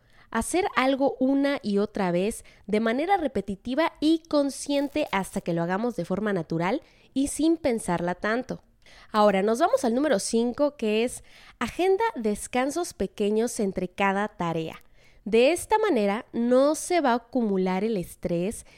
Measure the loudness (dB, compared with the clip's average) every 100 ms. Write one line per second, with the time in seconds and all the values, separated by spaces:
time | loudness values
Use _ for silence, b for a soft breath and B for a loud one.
0 | b b b -4 -2 0 0 0 2 2
1 | 0 2 2 2 2 0 0 0 0 -2
2 | 0 0 -2 -4 b b -4 0 0 0
3 | 2 0 0 -4 -6 -8 -4 0 0 2
4 | 2 2 0 0 0 -4 -2 -2 0 -2
5 | -2 -2 -2 -6 -4 -2 -2 -2 -4 -4
6 | -4 -2 -2 -2 -2 -2 -2 -2 b b
7 | b -4 -4 0 0 0 -2 -6 -2 -2
8 | -2 -4 -4 -4 -6 -12 _ _ B B
9 | B 4 4 4 2 2 2 2 2 0
10 | 2 0 0 0 0 0 -2 -2 -2 0
11 | -2 -6 B B B B -8 0 0 2
12 | 0 -2 -4 -4 -4 -2 -2 -2 -6 -4
13 | -6 -2 0 0 0 -2 -4 -4 -6 -2
14 | 0 0 -4 -4 -4 -4 -6 -12 b b
15 | b b 0 4 4 4 0 0 2 2
16 | 2 -2 -4 -2 2 4 4 2 0 2
17 | 2 0 -2 -2 0 0 0 0 -2 -4
18 | -6 -8 -4 -2 -2 -6 -14